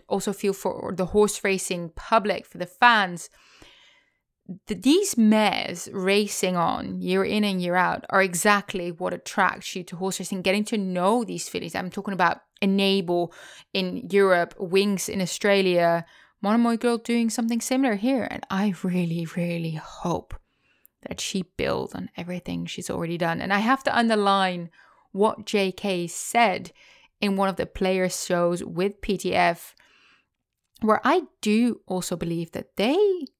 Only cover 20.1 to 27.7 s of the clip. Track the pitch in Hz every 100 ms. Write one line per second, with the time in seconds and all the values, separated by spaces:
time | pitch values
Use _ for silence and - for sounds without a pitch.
20.1 | 165 - - _ _ _ _ _ _ -
21.1 | - - 98 87 - 67 - - - 185
22.1 | - 175 180 180 170 170 - 175 180 165
23.1 | 170 170 165 185 202 220 262 - - 233
24.1 | 214 202 196 185 180 170 - _ _ _
25.1 | 190 214 - 208 208 190 - 208 180 170
26.1 | - - 233 226 - - - - _ _
27.1 | _ 208 190 196 185 180